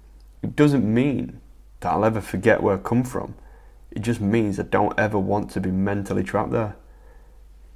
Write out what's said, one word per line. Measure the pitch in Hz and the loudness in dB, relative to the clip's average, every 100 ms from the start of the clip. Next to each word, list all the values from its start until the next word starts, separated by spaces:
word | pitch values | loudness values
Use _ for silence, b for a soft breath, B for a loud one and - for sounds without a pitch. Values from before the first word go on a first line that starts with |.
| b b - - | b b -20 -12
It | - 117 | -6 2
doesn't | 147 143 | 4 4
mean | 104 113 123 123 98 - - - - - | 2 2 2 0 -6 -10 -20 -20 -20 -10
that | 90 | -4
I'll | 80 | 2
ever | 107 110 | 2 0
forget | - 92 107 104 | -4 0 4 4
where | 104 95 | 4 0
I | |
come | - 117 127 | 0 0 0
from. | - - - b b b b b | -4 -8 -12 b b b b b
It | - | -6
just | 107 120 | -2 0
means | 101 113 107 98 | 2 2 2 -2
I | |
don't | - 104 101 - | 0 0 0 0
ever | 107 104 | 0 0
want | 98 101 98 | 0 0 -2
to | - | -4
be | 95 | -2
mentally | 92 98 101 98 98 | 0 0 -2 -2 -4
trapped | 98 101 123 | -2 -2 -2
there. | 123 107 - b b b b b b b b b | -2 -4 -6 b b b b b b b b b